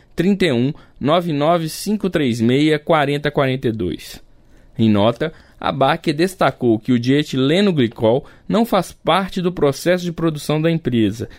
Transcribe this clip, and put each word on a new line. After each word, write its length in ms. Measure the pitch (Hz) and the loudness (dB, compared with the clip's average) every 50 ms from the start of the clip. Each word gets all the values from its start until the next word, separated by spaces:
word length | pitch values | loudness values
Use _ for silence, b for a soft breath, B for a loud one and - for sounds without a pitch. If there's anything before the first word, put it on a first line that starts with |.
| B B - | B B -6
trinta 300 | - 165 196 202 185 190 | -2 0 0 2 2 2
e 60 | 165 | 0
um, 220 | 123 117 123 139 151 b b b b b | 2 0 0 -2 -4 b b b b b
nove 320 | - 139 160 185 175 175 | 0 0 2 2 0 -2
nove 380 | 147 143 143 160 175 170 160 156 | -2 0 0 0 0 0 -2 -4
cinco 400 | - - - 196 214 202 - 185 | -8 -8 -6 -4 -4 -2 -4 -2
três 320 | 180 165 147 123 110 120 | -2 0 0 0 0 0
meia, 380 | 110 120 127 143 151 156 151 147 | 2 2 2 4 2 2 0 0
quarenta 500 | - - 165 151 143 139 143 147 147 147 | 0 0 0 2 2 0 -2 -2 -4 -2
quarenta 380 | - 156 139 131 131 131 135 | -2 0 0 0 -2 -2 -2
e 40 | 123 | -4
dois. 480 | 110 107 90 85 - - - - - - - _ b b b b b b b b b - | -2 -2 -4 -6 -6 -8 -12 -18 -18 -20 -20 _ b b b b b b b b b 0
Em 100 | 113 110 | 2 4
nota, 420 | 104 101 101 117 120 - 156 165 b b b b b b | 4 4 4 2 0 0 -6 -8 b b b b b b
a 120 | - 85 | -6 -4
Baker 440 | 165 135 135 135 165 170 - 165 147 | -2 0 0 0 0 0 -2 -4 -2
destacou 640 | 147 175 190 - - 165 139 - - 123 120 110 110 | 0 -2 -2 0 0 0 0 0 0 2 2 2 2
que 120 | - - | 2 0
o 80 | 123 120 | 0 0
dietileno 720 | 120 127 135 147 151 - - 131 131 139 160 190 208 196 | 2 2 2 0 0 -2 -2 -2 0 2 2 2 2 2
glicol 540 | 170 143 120 104 - - 120 110 120 143 B B B B B B | 2 2 0 0 0 0 2 2 2 2 B B B B B B
não 160 | 180 214 233 | 0 0 0
faz 260 | 226 220 190 - - | 2 0 -2 -2 -2
parte 520 | - - - 156 160 185 196 185 - 196 170 | -10 -6 0 0 0 2 0 -2 -4 -4 -4
do 80 | 180 | -4
processo 520 | 175 170 147 143 139 - - 165 180 180 175 | -2 2 0 0 0 0 0 0 0 0 -2
de 80 | 175 | -6
produção 480 | 165 - 160 165 156 147 - - 151 156 | -6 -2 -4 -4 -4 -4 -4 -2 -2 0
da 120 | 156 170 | 2 0
empresa 580 | 165 160 - 131 123 117 110 98 107 117 107 - B | 0 0 -2 0 0 2 2 2 0 -4 -10 -12 B